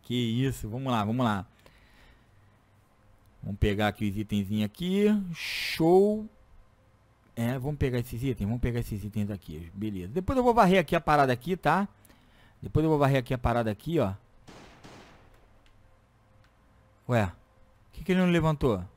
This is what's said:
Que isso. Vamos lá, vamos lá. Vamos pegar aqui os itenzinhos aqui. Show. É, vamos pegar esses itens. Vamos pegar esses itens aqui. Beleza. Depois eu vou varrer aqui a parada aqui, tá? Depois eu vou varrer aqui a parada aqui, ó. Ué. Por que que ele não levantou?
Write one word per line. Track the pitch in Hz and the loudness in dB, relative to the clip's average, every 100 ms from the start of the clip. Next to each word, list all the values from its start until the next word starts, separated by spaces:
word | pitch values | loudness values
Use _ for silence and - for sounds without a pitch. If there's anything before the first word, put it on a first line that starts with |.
| - | -4
Que | |
isso. | 123 117 117 135 123 107 | -2 0 0 -2 -4 -10
Vamos | 120 135 | -8 -4
lá, | 117 | -2
vamos | 104 120 | 0 0
lá. | 120 101 - _ - _ _ _ - _ _ _ _ _ _ _ _ _ _ _ _ _ | 0 -2 -6 _ -20 _ _ _ -20 _ _ _ _ _ _ _ _ _ _ _ _ _
Vamos | - 101 | -12 -2
pegar | 107 101 107 | 0 2 -2
aqui | 98 107 | 0 -4
os | 98 | -4
itenzinhos | 104 104 98 107 | -4 -4 -2 -2
aqui. | 107 - 180 196 208 214 185 | -2 -4 -2 2 2 2 -2
Show. | 160 - - - - 165 185 208 214 214 _ _ - - _ _ _ _ _ _ | -10 -8 -8 -8 0 4 6 4 0 -8 _ _ -20 -20 _ _ _ _ _ _
É, | - 117 131 | -6 -4 -4
vamos | 131 147 | -6 -2
pegar | 139 123 | 0 0
esses | 120 113 | -4 -6
itens. | 131 117 104 | -4 -2 -2
Vamos | 120 | 0
pegar | 127 120 | -2 -2
esses | 113 104 | -4 -6
itens | 104 107 101 | -6 -6 -6
aqui. | 101 - 78 85 | -6 -10 -14 -14
Beleza. | 98 110 95 90 | -8 -6 -6 -6
Depois | 151 185 262 | -6 -2 2
eu | |
vou | 247 | 4
varrer | 233 190 190 | 6 6 4
aqui | 160 | 4
a | 170 | -2
parada | 156 147 135 | 2 4 4
aqui, | 123 - 185 | 2 -2 -2
tá? | 147 170 202 _ _ - _ - - _ | 2 2 0 _ _ -20 _ -20 -20 _
Depois | - 151 | -2 0
eu | 160 | 2
vou | 151 | 4
varrer | 135 135 | 4 2
aqui | 123 | 0
a | 127 | -2
parada | 123 117 110 | 0 0 0
aqui, | 101 - 165 | -4 -2 0
ó. | 101 101 _ - - - - - - - - - - - _ _ _ _ - _ _ _ _ _ _ _ _ _ _ _ - | 0 -2 _ -20 -20 -20 -20 -20 -20 -20 -20 -20 -20 -20 _ _ _ _ -20 _ _ _ _ _ _ _ _ _ _ _ -2
Ué. | 120 98 | 0 0
Por | - _ _ - _ _ | -4 _ _ -20 _ _
que | - | -12
que | 156 | -2
ele | 185 | 2
não | 180 | 4
levantou? | 170 160 147 139 98 92 | 2 2 0 0 0 -6